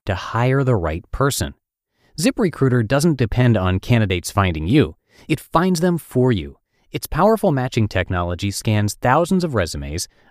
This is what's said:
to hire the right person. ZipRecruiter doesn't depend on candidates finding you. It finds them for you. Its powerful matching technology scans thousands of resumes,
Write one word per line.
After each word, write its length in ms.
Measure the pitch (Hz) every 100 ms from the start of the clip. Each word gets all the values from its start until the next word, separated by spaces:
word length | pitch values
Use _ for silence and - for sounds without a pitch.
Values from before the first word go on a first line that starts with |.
| -
to 80 |
hire 500 | 92 - 113 123 135
the 100 | 127
right 300 | 113 82 80 -
person. 420 | - 135 - - - _ _ _ _ _ -
ZipRecruiter 680 | 202 - 190 - 135 123 107
doesn't 320 | 139 170 143
depend 380 | 120 - 127 110
on 220 | 92 92
candidates 520 | - 120 104 90 -
finding 360 | - 95 78 80
you. 300 | 147 101 - _ _ -
It 100 | 156
finds 420 | - 160 185 175
them 180 | 180 170
for 340 | - 127 127
you. 260 | 104 71 - _ _ _
Its 140 | 143 -
powerful 460 | 135 202 220 196
matching 360 | 139 127 - 104
technology 640 | 92 90 90 87 87 101
scans 440 | - - 107 104
thousands 500 | - 123 143 170 185
of 100 | 170
resumes, 540 | 117 85 73 69 80 - _ _